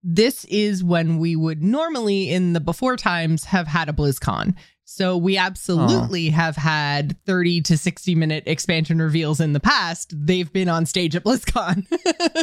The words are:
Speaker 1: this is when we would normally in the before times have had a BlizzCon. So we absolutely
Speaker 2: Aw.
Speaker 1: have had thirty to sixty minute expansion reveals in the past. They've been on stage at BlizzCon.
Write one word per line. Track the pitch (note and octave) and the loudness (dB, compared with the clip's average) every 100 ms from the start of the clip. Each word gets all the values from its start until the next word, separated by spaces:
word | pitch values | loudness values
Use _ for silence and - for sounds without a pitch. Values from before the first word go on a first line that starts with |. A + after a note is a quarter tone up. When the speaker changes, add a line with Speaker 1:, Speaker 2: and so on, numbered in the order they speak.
Speaker 1:
this | F3+ E3 A#3 - - | -2 2 2 2 -4
is | G#3 G#3 F#3+ | 0 0 0
when | F3 E3+ E3 E3 | 0 2 2 0
we | E3 E3 | 0 0
would | D#3+ D#3+ | -2 0
normally | F3 C4 E4 D4 A3 G3 F#3 | 0 0 -2 -2 -2 0 0
in | F3 F3+ | 0 2
the | E3+ | 0
before | D3+ E3 B3+ B3 | -2 -2 -2 0
times | G#3+ F3 E3 D#3+ - | -2 -2 0 -2 0
have | F#3+ D#3+ | -2 0
had | E3 D#3 | -2 -2
a | |
BlizzCon. | D3 D3 C3+ - D#2+ - F3+ - _ | 0 0 0 -2 -2 -2 -4 -6 _
So | - - F#3+ F3+ | -16 -4 -2 0
we | F3 F#3+ | 0 2
absolutely | F#3 F#3+ - E3+ - - A#2 F3 E3 | 0 -2 -2 2 4 2 0 -2 0
Speaker 2:
Aw. | |
Speaker 1:
have | D#3 E3 D3+ | 2 0 0
had | D3+ D#3 D3 C#3+ D3 - - | 0 0 0 -2 -2 -6 -2
thirty | F#3 F3 F3 | 0 2 2
to | D3+ D#3+ | 2 2
sixty | - - - E3 | 2 -4 0 2
minute | D#3 D#3 - | 2 -2 -2
expansion | D#3 - E3 D#3+ E3 | -4 0 0 2 2
reveals | D#3+ D#3 D3+ D3+ | 2 0 0 0
in | D#3+ | 2
the | D3 | 2
past. | A3 C#4 F3+ E3 - | 2 2 0 -6 -10
They've | D3+ D3 F3+ E3+ | -6 0 0 0
been | F#3+ F#3 | -2 0
on | E3 E3 | 0 0
stage | - E3+ D#3+ | 0 -2 0
at | |
BlizzCon. | G#3 B3+ - - E3+ F#3 F#3+ F4 F#4 E4 E4+ D#4+ | 0 0 0 -2 0 -2 -2 -2 -2 0 0 -2